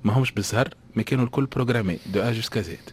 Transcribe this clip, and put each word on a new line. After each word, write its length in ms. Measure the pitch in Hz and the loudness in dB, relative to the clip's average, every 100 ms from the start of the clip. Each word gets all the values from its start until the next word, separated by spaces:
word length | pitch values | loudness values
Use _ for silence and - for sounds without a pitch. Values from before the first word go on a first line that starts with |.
ما 140 | 104 117 | 2 2
همش 140 | 127 | 2
بالزهر، 360 | - 98 107 135 - - | 0 0 0 0 -4 -8
ما 80 | - | -4
كانوا 220 | 135 131 | 0 0
الكل 220 | 120 - 135 | 2 0 -2
بروغرامي 520 | - 127 120 98 82 - | 0 0 2 0 -2 -2
دو 140 | 98 | 0
أ 120 | 110 | 0
جوسكا 280 | 113 110 117 | 0 -2 -4
زيد. 180 | 85 80 - | -4 -8 -14